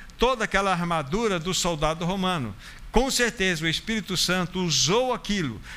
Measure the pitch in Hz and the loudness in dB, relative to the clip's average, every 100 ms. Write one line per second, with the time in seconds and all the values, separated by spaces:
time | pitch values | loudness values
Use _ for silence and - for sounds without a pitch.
0 | - - 240 254 208 190 196 175 175 165 | -12 0 2 2 0 2 2 2 0 0
1 | 135 185 233 180 160 165 180 165 156 165 | 0 0 0 0 -2 -2 0 0 0 0
2 | 170 196 185 175 117 98 - - - 220 | -2 0 0 0 -4 -8 -14 -16 0 2
3 | 262 - 240 220 190 165 165 151 - 220 | 4 2 0 2 0 0 0 -2 -2 -4
4 | - 180 - 185 175 185 180 143 143 220 | -2 0 2 0 0 0 0 2 4 4
5 | 254 226 - 202 147 104 - | 2 0 -2 -2 -2 -6 -12